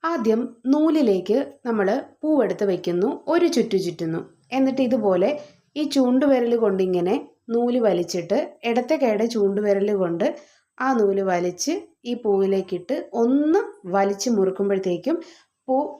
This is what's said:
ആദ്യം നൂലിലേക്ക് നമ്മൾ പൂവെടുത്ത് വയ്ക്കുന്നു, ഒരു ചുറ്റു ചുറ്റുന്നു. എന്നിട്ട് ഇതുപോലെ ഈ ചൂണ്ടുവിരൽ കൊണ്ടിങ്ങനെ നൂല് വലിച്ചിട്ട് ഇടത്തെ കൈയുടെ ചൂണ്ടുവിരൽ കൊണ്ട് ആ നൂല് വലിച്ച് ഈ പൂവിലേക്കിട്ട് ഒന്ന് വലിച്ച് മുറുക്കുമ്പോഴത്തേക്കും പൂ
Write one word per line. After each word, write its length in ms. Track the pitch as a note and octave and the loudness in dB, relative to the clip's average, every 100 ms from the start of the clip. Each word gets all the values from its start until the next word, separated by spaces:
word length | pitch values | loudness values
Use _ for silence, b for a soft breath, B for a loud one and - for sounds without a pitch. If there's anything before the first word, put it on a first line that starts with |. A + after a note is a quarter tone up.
| E4 | -4
ആദ്യം 300 | E4 A3+ A3 B3 - B3+ | -2 0 0 -2 -8 0
നൂലിലേക്ക് 640 | C#4+ D#4 D#4 B3 F#3+ - A#3 C#4+ - B3 | 2 4 2 2 2 2 0 -2 -8 -6
നമ്മൾ 200 | A3+ F#3+ A#3+ - _ | -2 0 0 -4 _
പൂവെടുത്ത് 420 | D4+ D4+ G#3 F3 G3+ | 0 2 2 0 -2
വയ്ക്കുന്നു, 380 | F3+ F3+ F3 G#3 - - | -2 -2 -2 -2 -2 0
ഒരു 140 | E4 E4+ | 2 2
ചുറ്റു 240 | D4 G#3+ F#3+ | 2 0 0
ചുറ്റുന്നു. 360 | E3+ D#3+ E3 D#3+ - _ _ B3+ | -2 -6 -6 -6 -8 _ _ 0
എന്നിട്ട് 260 | C4+ C4+ B3+ | 0 0 0
ഇതുപോലെ 420 | A#3+ G#3 F3+ G3+ D4 B B B - | 0 2 2 2 -2 B B B -6
ഈ 40 | D4 | -2
ചൂണ്ടുവിരൽ 580 | C#4 B3+ B3+ C#4 C4 A#3+ A#3 | 2 2 4 4 2 2 2
കൊണ്ടിങ്ങനെ 500 | A3 F#3+ F#3 F3+ F3 B3+ - _ - | 0 0 0 0 0 -2 -4 _ -4
നൂല് 260 | A#3 A#3+ B3 A3 | -2 0 2 2
വലിച്ചിട്ട് 520 | F3 E3+ F3+ E3 G#3+ E4 - A#3 | 0 -2 -6 -2 -2 -2 -6 -2
ഇടത്തെ 280 | A#3 B3 D#4 | -2 0 0
കൈയുടെ 240 | C4 G#3 A3+ A#3 | 2 0 -2 0
ചൂണ്ടുവിരൽ 520 | G3+ G3 G#3 G3 G3+ G#3 | 0 0 0 0 0 0
കൊണ്ട് 240 | F3+ E3+ A#3+ D4 B B B _ C4 | -2 0 -2 -4 B B B _ -2
ആ 40 | B3+ | 2
നൂല് 240 | G3+ G3 F#3+ | 2 2 0
വലിച്ച് 440 | F3 F3 F3 - F4+ - _ A#3+ | 0 -2 -4 -4 -6 -8 _ -10
ഈ 40 | A#3+ A3+ | -6 0
പൂവിലേക്കിട്ട് 720 | G3 G3 G3 F#3 F3 F3 D4 - - | 2 2 0 -2 -8 -6 -8 -6 -2
ഒന്ന് 400 | A#3 C#4 D4 F4 A4 - F#3 G3 | 2 2 2 0 0 -10 -4 0
വലിച്ച് 340 | G3+ G3+ - A3 | 0 0 -2 2
മുറുക്കുമ്പോഴത്തേക്കും 840 | F#3+ F#3+ G3+ G3 F#3+ F3 B3 E4 B B B _ - | 0 0 -2 -2 -2 -4 -2 -4 B B B _ -2
പൂ 120 | C4 D4 - | -2 -2 -8